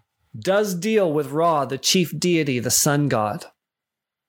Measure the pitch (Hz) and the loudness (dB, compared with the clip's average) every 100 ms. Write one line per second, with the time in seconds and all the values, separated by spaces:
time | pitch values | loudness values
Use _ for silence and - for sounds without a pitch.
0 | _ _ _ 110 180 202 208 175 214 214 | _ _ _ -6 0 0 0 -2 0 2
1 | 175 151 135 151 170 151 127 135 - 185 | 2 0 -2 0 2 0 -2 -4 0 2
2 | 165 147 180 165 143 123 120 - 151 143 | 0 -2 0 0 0 -2 0 0 2 2
3 | 143 120 107 160 - _ _ _ _ _ | 2 0 -2 -6 -12 _ _ _ _ _
4 | _ _ | _ _